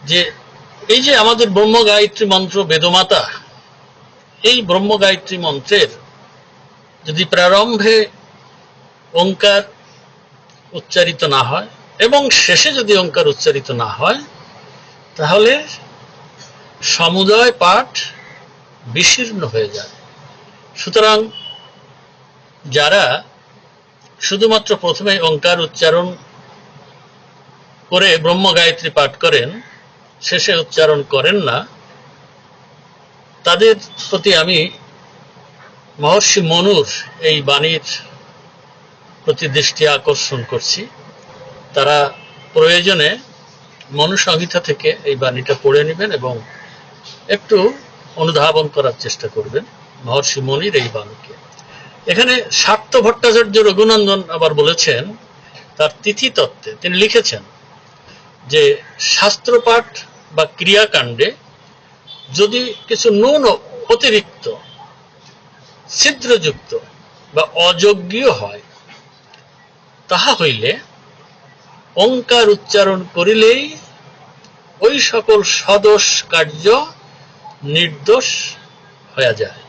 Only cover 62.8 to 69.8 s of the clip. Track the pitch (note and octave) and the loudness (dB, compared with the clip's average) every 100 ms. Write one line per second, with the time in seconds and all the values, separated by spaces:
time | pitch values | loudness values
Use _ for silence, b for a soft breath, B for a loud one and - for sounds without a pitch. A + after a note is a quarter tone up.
62.8 | - A3 A#3 G3+ A#3+ D4+ B3 F3 - - | -8 0 2 4 4 4 2 0 -6 -18
63.8 | - A4+ C4+ G#3+ - - - - - - | 0 0 2 0 -2 -14 -12 -12 -18 -20
64.8 | - - _ _ - _ _ _ - - | -20 -20 _ _ -20 _ _ _ -20 -20
65.8 | - - D4 C4+ B3 A3+ D#3 C3+ - - | -14 -2 -2 -2 -2 -2 -2 -8 -12 -14
66.8 | - - _ _ - D3+ D#3+ E3 F3 E3+ | -14 -20 _ _ -6 -4 -4 0 0 2
67.8 | G3+ G3 F3 G#3+ C4+ G2+ G2+ G#2 - - | 2 0 -4 -2 0 0 -8 -14 -20 -20
68.8 | - - _ _ _ - _ _ _ _ | -20 -20 _ _ _ -20 _ _ _ _